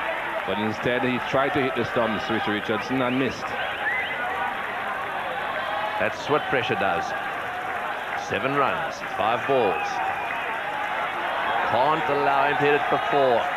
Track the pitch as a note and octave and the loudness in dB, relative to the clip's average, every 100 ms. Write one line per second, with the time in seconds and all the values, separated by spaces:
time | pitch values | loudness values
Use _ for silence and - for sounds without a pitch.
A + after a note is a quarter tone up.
0 | - - - - - G2 G#2+ G#2+ B2+ B2 | -4 -4 -4 -4 -2 -2 -2 0 0 2
1 | B2+ B2 - C3+ C#3 C#3 C3 B2 A2+ B2 | 2 0 0 2 2 2 0 0 0 2
2 | A2+ G2+ - A2 A2 G#2 G#2+ G#2+ - C3 | 2 0 0 0 0 0 0 -2 0 0
3 | B2 B2+ C3 - - - - - - - | 2 2 0 -2 -4 -4 -4 -2 -2 -2
4 | - - - - - - - - - - | -2 -4 -4 -2 -2 -4 -6 -4 -4 -4
5 | - - - - - - - - - - | -4 -4 -4 -4 -4 -4 -4 -2 -2 0
6 | G2+ - - C#3+ - C3+ A2 G#2 G2 E2+ | -2 -2 0 0 2 0 0 0 0 0
7 | - - - - - - - - - - | -2 -4 -4 -6 -6 -6 -6 -6 -6 -6
8 | - - - - C3+ C#3+ B2+ F2+ - - | -6 -6 -2 -2 0 2 2 2 -2 -4
9 | - - G#2 A#2+ C3+ C3+ G#2 - - - | -6 0 0 2 2 4 4 2 -2 -2
10 | - - - - - - - - - - | -2 -2 -4 -4 -4 -4 -4 -4 -4 -2
11 | - - - - B2+ - - A2+ C#3+ D#3+ | -4 -2 -2 -2 0 0 2 4 4 2
12 | D3+ C#3+ C#3+ C#3 C#3+ C3+ C#3+ C#3+ - C#3+ | 2 2 4 4 4 4 4 4 4 2
13 | - D3 C3 A#2 - | 4 4 6 4 2